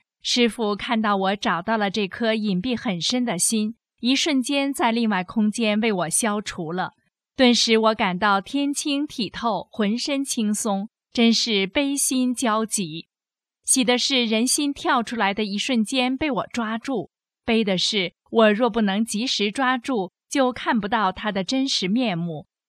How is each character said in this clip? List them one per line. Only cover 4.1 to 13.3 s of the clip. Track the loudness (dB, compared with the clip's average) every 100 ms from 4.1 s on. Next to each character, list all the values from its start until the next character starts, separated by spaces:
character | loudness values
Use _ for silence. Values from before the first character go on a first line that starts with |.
| 0
瞬 | 2 0
间 | 0 0 -2
在 | 0 0
另 | 2 0
外 | 0
空 | -2 0 0
间 | 2 0 2
为 | 2
我 | 0 0
消 | 0 0 -2
除 | -6 -8 -6
了。 | -4 -6 -8 _ _ _ 2
顿 | 4
时 | 4 4 4
我 | 4
感 | 2 0 2
到 | 2 2
天 | 0 -2 -2
清 | -2 -2 -2 -2
体 | -4 -6
透， | -4 -4 -4 -6
浑 | -2 0 0
身 | -2 -2
轻 | -2 -2 0
松， | 0 -2 -2 -4 _ _
真 | 2 4
是 | 4 2 0 0
悲 | 0 0
心 | 0 0 0 0
交 | 0 0 0
集。 | -2 -4 -4 -8 -14 _ _